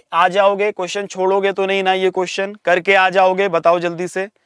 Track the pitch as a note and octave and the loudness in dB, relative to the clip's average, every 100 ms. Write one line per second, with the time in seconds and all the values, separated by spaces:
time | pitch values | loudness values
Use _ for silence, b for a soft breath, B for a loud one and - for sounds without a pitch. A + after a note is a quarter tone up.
0 | - E3 F3+ F#3 G3+ G3 G#3 G3+ F3+ G3+ | -4 0 2 4 2 2 -2 -4 -6 -6
1 | G3+ F#3+ F#3 G3 G3 F#3+ F#3+ G3 F#3 F#3+ | -6 -2 0 0 0 -2 -2 0 0 0
2 | F#3 F3+ A#3+ - G3 G#3 - F3+ E3+ G3 | 0 -2 -4 -4 -8 -6 -2 0 2 2
3 | F#3 F#3 F#3 F#3 G3 E3 E3 F3 E3+ E3+ | 4 4 2 2 0 2 2 2 -2 -6
4 | F3+ F#3 G3+ _ | -8 -8 -10 _